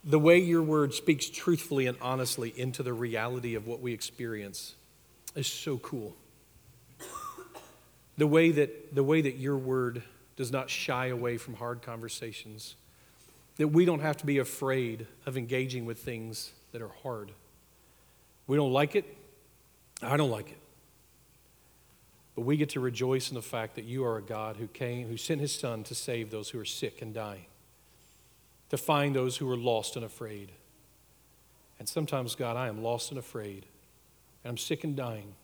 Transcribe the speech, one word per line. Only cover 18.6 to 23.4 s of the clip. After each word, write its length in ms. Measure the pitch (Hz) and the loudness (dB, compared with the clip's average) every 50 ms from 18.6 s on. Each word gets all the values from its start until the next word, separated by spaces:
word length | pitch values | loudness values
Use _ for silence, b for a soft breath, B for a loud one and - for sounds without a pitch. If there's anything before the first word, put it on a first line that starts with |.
| 143 131 | 4 4
like 240 | 127 139 147 151 - | 4 4 4 4 2
it. 200 | 208 - - - - - - - - - - - - _ - _ _ _ - _ - | -2 -2 -2 -16 -20 -20 -20 -20 -20 -20 -20 -20 -20 _ -20 _ _ _ -20 _ -10
I 140 | - - 139 | -2 0 2
don't 140 | 147 151 131 | 4 4 2
like 200 | 113 101 92 - | 0 -2 -6 -12
it. 80 | - - - - - - _ _ _ _ _ _ _ - _ _ _ _ _ b b b b b b b b b b b b b b _ _ - _ | -16 -20 -20 -20 -20 -20 _ _ _ _ _ _ _ -20 _ _ _ _ _ b b b b b b b b b b b b b b _ _ -12 _
But 80 | - | -4
we 140 | 117 127 156 | 2 2 4
get 140 | 151 147 139 | 4 2 0
to 100 | - 139 | 0 0
rejoice 480 | 127 127 117 104 127 127 135 131 123 - | 0 0 0 0 2 2 2 2 2 -2
in 40 | 131 | -6
the 80 | 120 | -6